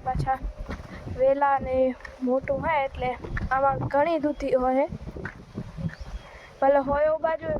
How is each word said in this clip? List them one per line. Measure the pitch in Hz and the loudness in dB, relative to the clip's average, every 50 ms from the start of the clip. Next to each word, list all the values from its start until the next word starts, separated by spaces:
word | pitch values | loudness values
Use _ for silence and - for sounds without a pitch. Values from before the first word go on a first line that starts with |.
| - 262 | -2 -2
પાછા | 254 - - 269 262 254 262 - - - - - - - - - - - - - - 247 | -2 -2 0 -2 -2 -2 -4 -6 -8 -8 -10 -10 -10 -10 -12 -14 -14 -14 -12 -10 0 4
વેલા | 262 269 277 285 285 277 269 262 - | 4 4 6 6 4 2 2 2 0
ને | 262 262 262 262 262 247 - - - - - 262 247 | 0 2 2 2 2 2 -2 -8 -16 -10 -4 -2 0
મોટું | 254 269 277 - 277 269 277 | 0 0 0 0 -2 -2 0
હે, | 320 320 285 269 | 0 2 2 0
એટલે | 269 - - 247 254 240 240 - - - - - - | 0 -2 -4 -4 -4 -4 -4 -6 -6 -6 -4 -2 0
આમાં | 262 262 277 277 269 262 - - - | 0 2 2 2 2 0 -2 0 2
ઘણી | 277 294 339 330 311 269 | 2 4 4 2 2 2
દૂધી | 302 285 - 277 269 - 254 254 | 0 0 -2 0 2 2 2 4
હોય. | 254 262 269 285 349 - - - - - - - - - - - - - - - - - - - - - - - - - - - - - - - - - - | 4 2 2 2 0 -2 -8 -10 -12 -10 -10 -10 -10 -12 -14 -18 -14 -12 -12 -12 -10 -8 -6 -6 -6 -6 -8 -10 -12 -12 -12 -12 -16 -20 -20 -20 -20 -4 2
ભલે | 277 269 285 285 269 277 | 4 4 6 4 4 2
હોય | 285 285 302 311 311 | 2 2 2 2 2
એ | 320 311 | 2 0
બાજુ | 320 320 320 330 320 302 302 | 0 -2 -2 -4 -4 -4 -4